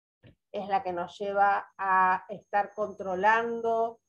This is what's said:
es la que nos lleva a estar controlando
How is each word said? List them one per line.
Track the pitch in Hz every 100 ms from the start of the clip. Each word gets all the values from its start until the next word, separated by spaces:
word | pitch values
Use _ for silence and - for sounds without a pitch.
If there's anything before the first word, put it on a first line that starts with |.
| _ _ - _ _
es | 202 196
la | 196
que | 185
nos | 175 180 -
lleva | 202 202 202 202 - -
a | 190 190 185 185 -
estar | 185 - 202 196
controlando | - 202 190 190 180 202 226 233 233 226 226 226 226